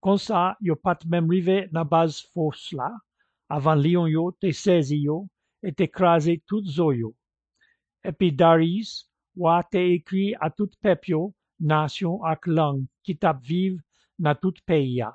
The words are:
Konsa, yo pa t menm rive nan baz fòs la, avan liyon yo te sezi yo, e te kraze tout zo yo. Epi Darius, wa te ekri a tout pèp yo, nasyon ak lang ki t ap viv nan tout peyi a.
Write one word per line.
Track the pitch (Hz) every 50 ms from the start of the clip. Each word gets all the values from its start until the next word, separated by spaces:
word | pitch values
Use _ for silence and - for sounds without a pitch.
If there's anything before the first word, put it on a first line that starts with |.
| -
Konsa, | 190 196 202 - - 220 185 175 185 - _
yo | 214 175 156
pa | 139 _ 190 175 -
t | - 165
menm | 170 175 165 160
rive | 170 190 175 175 190 196 185 185
nan | 156 165 165 143
baz | 165 165 165 165 147 - - _ _
fòs | 175 160 156 143 - - - -
la, | 139 123 147 233 220 _ _ _ _ _ _ _ _ _ _
avan | 143 151 135 160 156 147
liyon | 139 160 175 180 170 160
yo | 156 160 165 180 180
te | _ - 190 151
sezi | - - 208 185 170 151 131 147 147
yo, | 147 143 151 165 202 190 _ _ _ _ _ _ -
e | 196 151
te | - 190 -
kraze | _ - 190 175 170 165 147 165 170 160 _
tout | _ 202 214 208
zo | 190 139 156 175 156 139
yo. | 120 113 110 113 _ _ _ _ _ _ _ _ _ _ _ _ _ _ _ _ _ _
Epi | 190 160 _ 190 180
Darius, | 147 131 175 165 165 165 160 170 175 208 226 - - - - _ _ _ _ _ _
wa | 185 175 165 165 175 175
te | _ - 190 180 180
ekri | 175 175 - - 185 190 196 202 214
a | - - 160 -
tout | - 208 196 _ _
pèp | - 214 180 - _ -
yo, | 175 156 165 208 190 _ _ _ _
nasyon | _ 165 151 156 151 151 151 - - 196 170 170 208 196
ak | 160 160 160 -
lang | 180 165 156 160 147 139 135 135 - _ _
ki | _ - -
t | - -
ap | 180 156 135
viv | 123 123 160 180 185 190 185 175 - _ _ _ _ _ _ _
nan | 175 151 147
tout | - - 185 180 - _
peyi | - 175 156 139 131 123 123
a. | 117 107 120